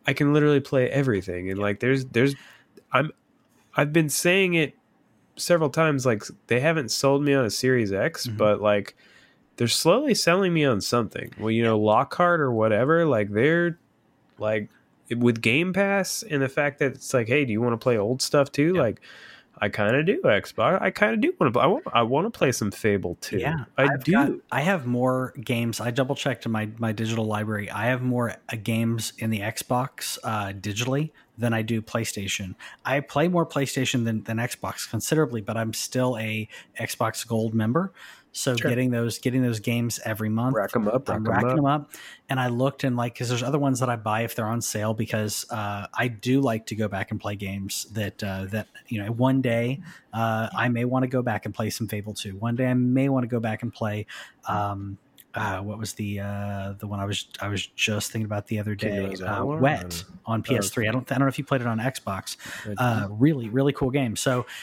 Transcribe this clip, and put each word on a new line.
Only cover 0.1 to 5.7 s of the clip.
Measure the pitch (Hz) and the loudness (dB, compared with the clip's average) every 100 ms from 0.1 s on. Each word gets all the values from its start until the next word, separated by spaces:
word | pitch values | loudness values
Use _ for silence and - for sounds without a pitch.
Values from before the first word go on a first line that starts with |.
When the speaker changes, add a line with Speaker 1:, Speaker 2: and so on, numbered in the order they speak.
Speaker 1:
can | 139 143 | 0 4
literally | 147 147 143 | 4 6 4
play | 143 135 127 | 2 2 2
everything. | 135 135 101 92 87 92 | 2 2 0 0 -6 -4
And, | 95 | -2
Speaker 2:
Yeah. | |
Speaker 1:
like, | 101 101 | 0 0
there's, | 123 135 131 | 2 0 0
there's, | 117 139 139 - - _ - - | 2 2 2 -10 -20 _ -20 -2
I'm, | 127 151 - _ _ _ _ _ - | 0 0 -6 _ _ _ _ _ 0
I've | 147 | 2
been | 160 156 | 4 4
saying | - 175 185 190 170 | 2 2 4 4 2
it | 139 - _ _ _ _ _ - | 0 -4 _ _ _ _ _ -8
several | - 175 | 2 4
times, | 151 | 4